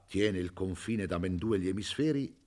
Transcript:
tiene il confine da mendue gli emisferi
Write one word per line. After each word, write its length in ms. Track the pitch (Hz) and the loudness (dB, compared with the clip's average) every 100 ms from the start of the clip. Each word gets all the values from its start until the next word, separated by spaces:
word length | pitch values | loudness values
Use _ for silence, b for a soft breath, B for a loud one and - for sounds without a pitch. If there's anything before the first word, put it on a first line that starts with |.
| - | -4
tiene 320 | 95 107 92 | 2 2 2
il 140 | 90 | -2
confine 540 | 92 92 87 - 113 92 | -2 -4 -4 -2 -2 0
da 100 | 87 | 0
mendue 420 | 92 87 110 98 | 0 0 2 2
gli 100 | 92 | 2
emisferi 680 | 98 98 - 156 143 131 - | -2 -4 0 2 2 -2 -8